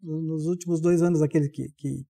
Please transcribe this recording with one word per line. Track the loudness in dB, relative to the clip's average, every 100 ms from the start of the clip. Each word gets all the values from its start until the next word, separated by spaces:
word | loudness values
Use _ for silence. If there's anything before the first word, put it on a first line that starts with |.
No-, | -10 -6
nos | -4 -4 -2
últimos | -4 -2 0
dois | 2 4
anos | 4 2
aquele | 2 2 0
que, | -4 -12 -10
que, | -8 -8